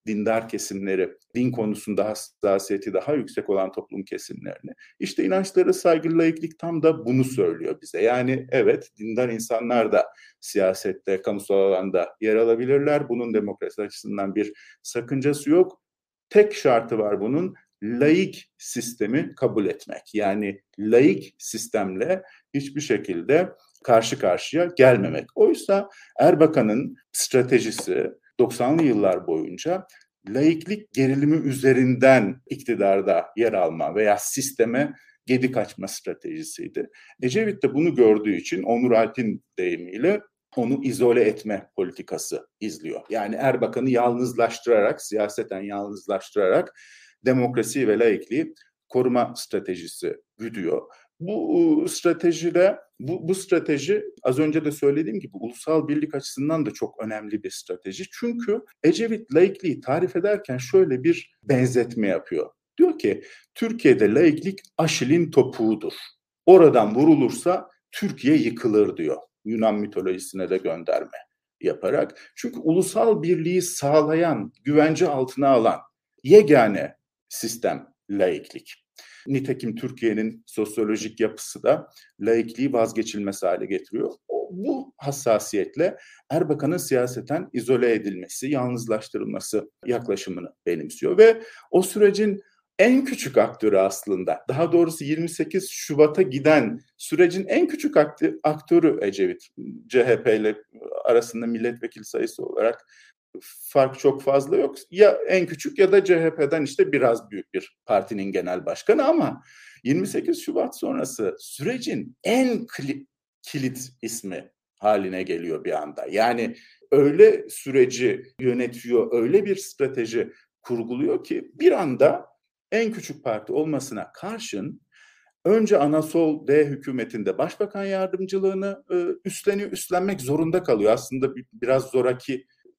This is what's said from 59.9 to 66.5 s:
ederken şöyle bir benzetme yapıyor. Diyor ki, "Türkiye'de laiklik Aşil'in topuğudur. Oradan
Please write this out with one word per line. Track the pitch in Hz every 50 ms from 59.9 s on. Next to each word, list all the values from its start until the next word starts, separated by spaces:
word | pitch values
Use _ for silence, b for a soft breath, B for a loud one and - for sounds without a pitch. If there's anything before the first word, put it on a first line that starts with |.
| 139 170 180 175 -
ederken | 175 180 202 208 202 202 - 127
şöyle | 127 127 - - 190 185 160 131 127 127
bir | 165 170 - - - _ _ _
benzetme | - 139 123 131 123 127 123 117 120 - 117 107
yapıyor. | 98 90 82 - - 87 76 76 - _ _ _ _ _
Diyor | - 339 359 311 -
ki, | - 107 98 B B B B B B _ _
"Türkiye'de | - 226 226 226 233 - 147 120 98 107 101 113
laiklik | 139 175 160 147 156 - 190 196 - - _ _
Aşil'in | - 160 156 - - 139 127 160 170 170 151
topuğudur. | - 135 123 - - - 113 110 110 104 - - - - - - _ _ _ _ _ _ _
Oradan | 170